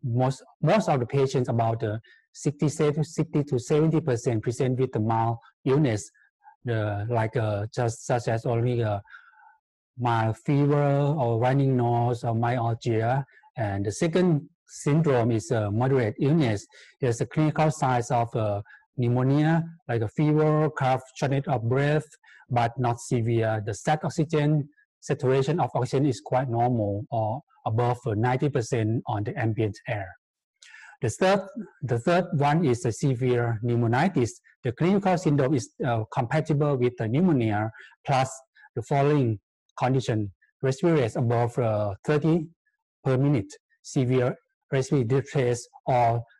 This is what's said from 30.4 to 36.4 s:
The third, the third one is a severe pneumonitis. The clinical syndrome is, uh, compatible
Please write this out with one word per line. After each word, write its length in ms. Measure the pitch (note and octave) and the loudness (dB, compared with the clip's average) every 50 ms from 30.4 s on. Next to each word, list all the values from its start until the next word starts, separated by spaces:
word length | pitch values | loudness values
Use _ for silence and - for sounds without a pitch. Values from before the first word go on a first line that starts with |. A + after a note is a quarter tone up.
| _ _ _ _ - - - - - - - - | _ _ _ _ -20 -20 -20 -20 -20 -20 -10 -6
The 80 | - A2+ | -4 -4
third, 380 | - - F#3+ F#3 G3 G3 F#3+ - - B3 - - - _ | -2 0 2 2 2 2 0 -6 -12 -14 -14 -14 -14 _
the 160 | - A2+ B2 A#2 | -6 -4 -4 -2
third 280 | - F3 E3+ F3+ F3 F3+ - | 0 2 2 2 2 0 0
one 300 | C#3 C#3+ C#3+ D3 E3 F3+ | 0 2 2 4 4 2
is 220 | C3+ A#2+ A#2 - | 2 0 0 -2
a 60 | B2 | -4
severe 680 | G#2+ - - C#3 B2+ A#2 C3 B2 B2 A#2+ A#2+ A#2 A#2 G#2 A#2+ | -2 -2 -2 -2 0 0 0 0 0 0 0 -2 -2 -2 -2
pneumonitis. 680 | A#2+ A#2+ A#2+ A#2+ A#2 A#2 C3 D#3+ G3 F3 C#3+ A#2+ A2 - - _ _ _ _ - | 0 0 2 2 2 2 2 2 2 2 0 0 0 -4 -8 _ _ _ _ -8
The 80 | B2+ A2+ | -8 -4
clinical 440 | - D#3 F3+ G3+ A#3 G3+ F#3+ F#3 E3+ | 0 0 2 2 2 2 2 0 2
syndrome 380 | - E3 D3 C#3 C3+ B2+ D#3 | 2 0 2 2 2 2 0
is, 160 | B2+ A#2 - _ - G3+ | -2 -2 -6 _ -6 -4
uh, 200 | C3 A#2 A2+ G#2+ - - | -2 -2 -2 -2 -4 -4
compatible 640 | D3 B2 A2+ C#3+ D#3+ | -4 -4 -2 -2 -2